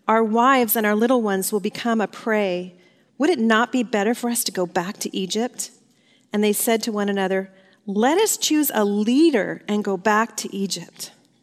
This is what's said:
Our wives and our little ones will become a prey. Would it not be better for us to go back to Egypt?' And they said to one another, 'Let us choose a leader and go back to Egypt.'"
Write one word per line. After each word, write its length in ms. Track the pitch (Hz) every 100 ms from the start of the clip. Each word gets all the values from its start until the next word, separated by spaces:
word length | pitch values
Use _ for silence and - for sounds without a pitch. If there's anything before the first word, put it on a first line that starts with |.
| -
Our 180 | 220
wives 520 | 226 226 247 262 233 220
and 100 | 214
our 100 | 208
little 260 | 233 254
ones 320 | 214 190 185
will 80 | 214
become 400 | 202 - 240 226
a 60 | 190
prey. 640 | - - 214 202 180 180 - _ _ _ -
Would 120 | 294
it 100 | 311
not 320 | 226 220 240
be 120 | 254
better 300 | 220 214 202
for 160 | 240 233
us 140 | 233
to 80 | -
go 140 | - 175
back 320 | 185 175 -
to 180 | - 202
Egypt?' 560 | 185 208 247 - - - _ _ _ _ _
And 100 | 208
they 80 | 208
said 320 | 208 - 226
to 80 | 226
one 160 | 208 202
another, 460 | 202 190 190 190 - _ _ 208
'Let 320 | 202 247 339
us 180 | 427 -
choose 340 | - 302 294
a 100 | 214
leader 800 | 208 208 214 254 330 247 175 165 -
and 160 | 208
go 140 | 208 190
back 400 | 214 208 226 -
to 160 | -
Egypt.'" 580 | 196 196 180 165 - - - _ _